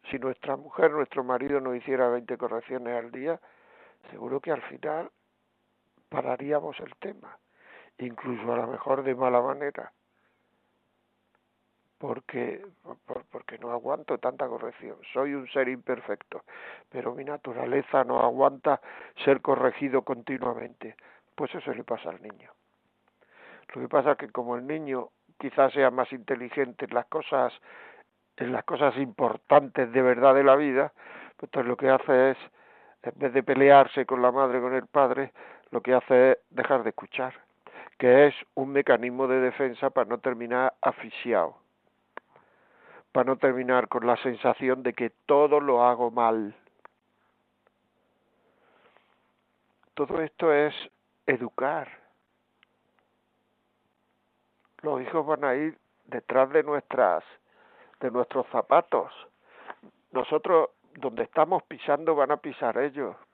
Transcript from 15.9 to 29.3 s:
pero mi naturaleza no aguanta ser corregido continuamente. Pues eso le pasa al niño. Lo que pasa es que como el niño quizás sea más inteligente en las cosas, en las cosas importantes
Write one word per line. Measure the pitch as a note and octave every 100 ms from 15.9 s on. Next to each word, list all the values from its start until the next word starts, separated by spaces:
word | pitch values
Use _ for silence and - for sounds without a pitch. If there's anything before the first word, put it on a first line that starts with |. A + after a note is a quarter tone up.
| B2 - G#2 - - _ - - - _
pero | C3 A#2+
mi | B2+ C#3
naturaleza | D3 - A#2+ B2 C#3 C3+ C#3 B2
no | B2
aguanta | A#2+ B2 C#3 C#3 - C#3 - - - - -
ser | C3+
corregido | - B2+ B2+ - C#3+ C3
continuamente. | - B2 A#2 C3+ A#2+ A#2 A#2 A#2+ A2+ - _ _ _ -
Pues | C#3+
eso | - C#3+
le | A2
pasa | - A2 E2+
al | F2+
niño. | G2 - - _ _ _ _ _ _ _ _ _ - - _
Lo | -
que | B2
pasa | D3+ C3+
es | C#3+
que | C3
como | - A#2+ A#2+
el | C3
niño | D#3 D3+ C3 - _ _ _
quizás | C#3 - C3+
sea | C#3+ C3+
más | B2 B2
inteligente | C3 G#2 C3 B2 D3 C3 A#2+ A#2+
en |
las | A#2+ -
cosas, | D#3+ - C#3+ B2 - _ - - - _ _ _ -
en | B2
las | B2
cosas | - D3 C#3+ B2
importantes | C3+ G2+ B2